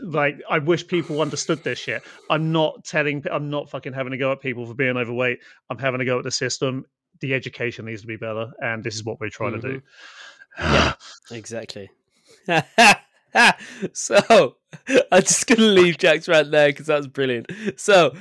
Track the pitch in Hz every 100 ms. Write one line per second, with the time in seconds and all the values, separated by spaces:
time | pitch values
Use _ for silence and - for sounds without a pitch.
0 | 185 147 143 139 - 165 147 170 - 175
1 | 160 151 151 143 - 160 135 123 - 117
2 | - - - 156 160 160 156 - - 165
3 | 147 147 160 151 147 147 139 139 143 135
4 | 127 127 135 135 139 120 117 117 131 123
5 | 117 120 127 123 - _ - - 135 127
6 | 127 123 127 - 127 - 135 131 - _
7 | _ _ 135 131 123 - 120 - 110 110
8 | 110 110 113 107 113 - 127 113 110 107
9 | 110 107 107 - 107 113 110 135 - _
10 | - - - - _ - 78 73 - -
11 | - - - 117 107 113 110 104 98 _
12 | _ _ _ _ - 165 - - 226 190
13 | _ _ _ 226 226 - - - 190 -
14 | - 202 - 220 135 - _ - - 262
15 | - 185 190 - - 226 220 190 180 160
16 | 175 156 170 160 147 151 147 143 143 151
17 | 139 135 135 120 - 196 214 - - 190
18 | 151 160